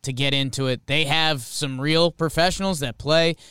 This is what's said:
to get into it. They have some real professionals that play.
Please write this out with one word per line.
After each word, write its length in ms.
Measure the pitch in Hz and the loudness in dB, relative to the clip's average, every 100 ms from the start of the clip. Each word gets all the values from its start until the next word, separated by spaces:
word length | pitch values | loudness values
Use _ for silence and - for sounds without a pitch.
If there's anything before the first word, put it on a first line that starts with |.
to 100 | - | -8
get 200 | 127 139 | -4 0
into 360 | 139 135 135 131 | 0 -2 -2 -2
it. 180 | 123 - | -2 -2
They 200 | 143 151 | 0 2
have 340 | 156 160 147 | 2 2 0
some 380 | 117 - 143 131 | -6 -6 -6 -4
real 300 | 143 160 170 | 0 2 2
professionals 640 | - 160 165 175 - 190 175 | 0 -2 2 0 0 -2 -4
that 180 | 135 - | -6 -6
play. 360 | 135 160 165 160 - | 0 2 2 0 -8